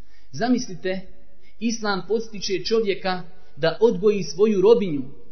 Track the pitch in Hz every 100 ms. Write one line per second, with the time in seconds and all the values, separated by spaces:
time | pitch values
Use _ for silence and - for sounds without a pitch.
0 | - - - 135 233 247 - 180 185 185
1 | - - - - - - 226 214 208 190
2 | - 226 214 208 - 180 - 220 202 180
3 | 185 180 165 - - - 160 - 226 180
4 | 208 202 165 165 220 196 196 208 196 143
5 | 127 - -